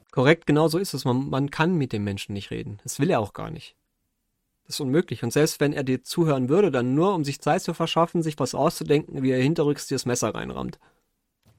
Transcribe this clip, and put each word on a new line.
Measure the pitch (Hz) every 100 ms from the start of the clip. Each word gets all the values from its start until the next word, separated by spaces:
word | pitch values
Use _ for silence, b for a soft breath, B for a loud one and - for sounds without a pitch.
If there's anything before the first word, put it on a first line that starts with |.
| _
Korrekt, | - 131 170 -
genau | 147 160
so | 160
ist | 196
es. | 135
Man, | 135 123 139
man | 135 139
kann | - 160 180
mit | 131
dem | 107
Menschen | 101 101 -
nicht | 101 -
reden. | 113 110 104
Das | - -
will | 156
er | 143
auch | 104
gar | - -
nicht. | 160 - _ _ _ _ _ _ _ _ _ -
Das | -
ist |
unmöglich. | 135 147 - 120
Und | 120
selbst | 143 160 -
wenn | 147
er | 147
dir | 131 127
zuhören | - - 160 135 123
würde, | 170 196
dann | 131 123 139
nur, | 190
um | 185
sich | 143 135
Zeit | 147 170
zu | -
verschaffen, | 160 165 160 170 175
sich | 160 147
was | 131 139
auszudenken, | 147 - 160 139 - 139
wie | 131
er | 127
hinterrücks | 135 165 147 143 -
dir |
das | 131 123
Messer | 123 117
reinrammt. | 107 - 131 131 - b b b _ _ _ _